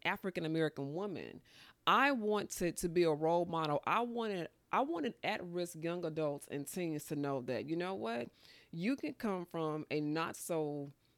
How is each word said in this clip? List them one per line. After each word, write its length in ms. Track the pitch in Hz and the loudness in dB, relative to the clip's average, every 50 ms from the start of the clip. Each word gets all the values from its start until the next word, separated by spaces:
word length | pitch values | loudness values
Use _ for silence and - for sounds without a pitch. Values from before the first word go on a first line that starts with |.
| - | 0
African-American 880 | 165 190 208 - 196 175 - 165 156 160 165 160 151 - - 139 139 147 | -2 -2 -2 -2 -4 -4 -2 -2 0 2 2 2 2 0 -2 -6 -6 -4
woman, 460 | 165 196 208 180 123 73 58 - - - - - - - - - _ _ | -4 -4 -4 -4 -6 -8 -8 -10 -14 -18 -20 -20 -20 -20 -20 -20 _ _
I 240 | - 180 220 262 277 | 4 6 6 6 6
wanted 640 | 277 240 208 208 214 208 202 - - - 185 175 - - | 4 2 2 2 2 2 0 -2 -2 0 0 0 0 0
to 100 | - 175 | -2 2
be 160 | 160 175 175 | 4 4 6
a 80 | 165 151 | 6 4
role 320 | 147 156 160 170 175 175 | 4 4 4 4 4 2
model. 360 | 175 165 165 160 151 147 143 - | 2 0 0 2 2 2 2 2
I 140 | - 160 214 | 2 2 2
wanted, 480 | 240 240 233 233 226 220 202 180 160 - - _ _ _ - | 2 0 -2 -2 -2 -2 -2 -2 -4 -6 -8 _ _ _ 0
I 80 | 196 | 2
wanted 340 | 254 285 339 339 294 240 - - - | 2 2 0 -2 -2 -2 -4 -2 -2
at-risk 540 | - 202 - - 175 170 175 175 175 - 160 | -2 -2 -2 -4 -4 -2 -2 -2 -2 -4 -4
young 240 | 156 165 170 180 170 | -2 -2 -2 -2 -2
adults 440 | 160 156 160 156 147 143 143 - - | -2 0 0 0 0 0 -2 -6 -6
and 160 | - 143 143 | -6 -6 -6
teens 380 | - - 190 180 165 156 151 - | -4 -4 -2 -2 0 -2 -2 -4
to 120 | - 165 | -4 -2
know 240 | 147 143 143 139 135 123 | -2 0 0 0 -2 -2
that, 240 | 123 127 107 104 | -2 -2 -2 -2
you 100 | 143 160 | -2 -2
know 180 | 170 175 185 190 | -2 0 -2 -2
what? 360 | 196 220 226 233 240 240 - - _ - - - - - _ - | -2 -2 -2 -2 -4 -4 -6 -10 _ -20 -20 -20 -20 -16 _ -6
You 240 | 165 175 214 277 | -2 0 0 0
can 180 | 269 - 302 - | 0 -2 -6 -6
come 320 | - - 220 196 185 175 | -4 -2 -2 -2 -2 -4
from 400 | - - 170 160 156 151 156 147 - - | -4 -2 -2 0 0 0 -2 -2 -2 -2
a 80 | 151 | 0
not 340 | 151 147 151 160 165 180 196 | 0 0 0 0 0 -2 -4
so 560 | - - - 175 160 156 147 147 147 143 143 139 _ _ _ _ | -6 -4 -2 0 0 0 0 -2 -4 -6 -8 -12 _ _ _ _